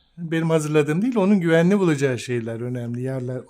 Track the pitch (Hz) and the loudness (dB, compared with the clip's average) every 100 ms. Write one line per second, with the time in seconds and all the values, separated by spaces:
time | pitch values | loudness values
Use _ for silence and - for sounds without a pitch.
0 | _ - 170 165 160 160 151 151 147 160 | _ -14 -6 -2 0 0 2 2 2 0
1 | 240 233 185 208 165 165 170 202 180 143 | 0 2 2 2 4 4 4 4 2 2
2 | 139 120 - 120 113 113 123 123 120 120 | 0 -2 -4 -6 -4 -6 -6 -8 -6 -6
3 | 131 131 123 127 - | -6 -6 -6 -8 -10